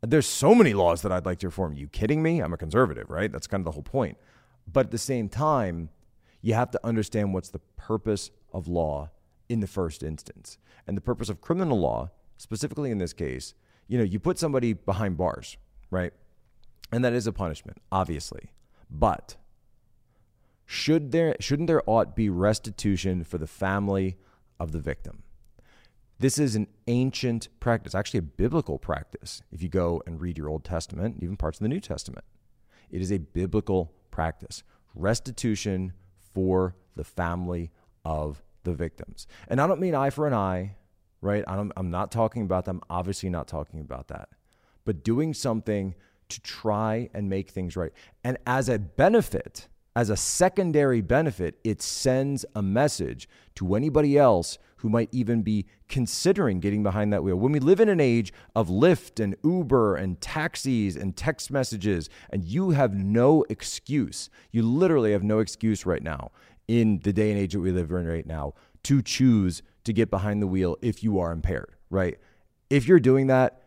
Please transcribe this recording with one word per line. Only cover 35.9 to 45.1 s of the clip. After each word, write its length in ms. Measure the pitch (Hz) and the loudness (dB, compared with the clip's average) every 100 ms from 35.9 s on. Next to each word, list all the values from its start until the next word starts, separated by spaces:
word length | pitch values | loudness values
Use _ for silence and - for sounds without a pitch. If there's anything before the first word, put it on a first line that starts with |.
| 90 _ _ _ | -10 _ _ _
for 420 | - 92 92 92 90 _ - | -2 2 2 0 -4 _ -12
the 100 | 80 | -12
family 680 | - 85 87 90 87 85 _ _ _ | -4 -4 -2 -4 -6 -8 _ _ _
of 400 | 80 78 76 73 - _ | -6 -4 -4 -8 -16 _
the 100 | - | -6
victims. 540 | 80 82 - - - - - - | -4 -6 -8 -18 -16 -18 -20 -4
And 140 | 123 | 0
I 60 | 156 | 2
don't 120 | 175 | 2
mean 160 | 185 147 | 0 0
eye 140 | 139 | 0
for 180 | 139 151 | 0 0
an 60 | |
eye, 420 | 123 95 92 98 98 _ _ _ _ | 0 0 -2 -6 -12 _ _ _ _
right? 220 | 95 104 - | -2 -2 -2
I 80 | 95 | -4
don't, 160 | 104 - | -4 -4
I'm 120 | 92 | -4
not 220 | 87 101 | -4 -4
talking 320 | 117 110 117 | 0 0 0
about 220 | 101 92 90 | 0 0 -2
that. 60 | |
I'm 100 | 92 - | -6 -6
obviously 400 | 85 92 98 95 | -6 -4 -4 -4
not 180 | 87 69 | -4 -4
talking 320 | 80 73 78 | -8 -8 -10
about 300 | 76 65 64 | -12 -12 -12
that. 200 | 71 50 _ _ _ _ _ | -14 -16 _ _ _ _ _
But 220 | - 90 | -6 -4
doing 280 | 69 | 0